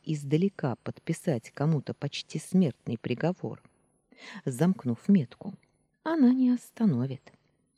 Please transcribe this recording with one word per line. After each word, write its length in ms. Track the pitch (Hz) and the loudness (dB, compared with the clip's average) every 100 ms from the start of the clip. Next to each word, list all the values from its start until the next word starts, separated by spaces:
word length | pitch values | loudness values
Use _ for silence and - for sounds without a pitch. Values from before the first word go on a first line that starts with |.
издалека 720 | - 151 143 156 196 - 143 110 | -6 -6 0 0 0 -2 -4 -4
подписать 640 | - - - 165 - 120 - | -8 -10 -8 -6 -2 -4 -4
кому-то 460 | - 147 151 - - | -4 0 0 -2 -8
почти 420 | 143 - - 156 | -8 -8 -10 -10
смертный 580 | - 185 160 - - 117 | -2 2 2 0 -8 -6
приговор, 640 | - 120 160 185 117 113 _ _ _ _ _ - - 208 - | -4 -2 -2 -4 -8 -10 _ _ _ _ _ -20 -18 -10 -6
замкнув 640 | 123 175 185 123 117 - | 0 0 0 -2 -2 4
метку, 460 | 202 127 - - - _ _ _ _ | 4 2 -6 -14 -14 _ _ _ _
она 280 | 311 330 247 | -2 4 4
не 200 | 262 247 | 6 4
остановит. 800 | 247 - - 220 120 135 127 - - _ _ _ | 2 -4 0 2 2 0 -6 -16 -20 _ _ _